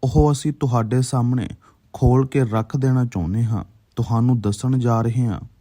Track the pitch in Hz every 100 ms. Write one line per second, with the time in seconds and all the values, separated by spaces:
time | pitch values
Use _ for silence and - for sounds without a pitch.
0 | 135 147 151 143 151 143 143 120 110 127
1 | 127 131 120 127 - - _ _ _ -
2 | 127 127 135 143 123 110 110 143 131 127
3 | 123 101 82 104 117 110 - _ _ -
4 | 104 113 120 123 104 101 131 131 120 113
5 | 113 117 120 92 - _